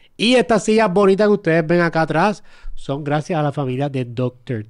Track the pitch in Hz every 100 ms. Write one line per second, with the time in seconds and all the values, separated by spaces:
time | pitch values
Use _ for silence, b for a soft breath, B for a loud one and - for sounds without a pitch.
0 | b - 214 254 240 214 220 214 226 180
1 | 196 190 208 208 165 165 156 175 170 165
2 | 160 151 202 202 b b b - - 139
3 | 147 147 147 160 147 143 131 127 143 135
4 | 120 120 127 - - 117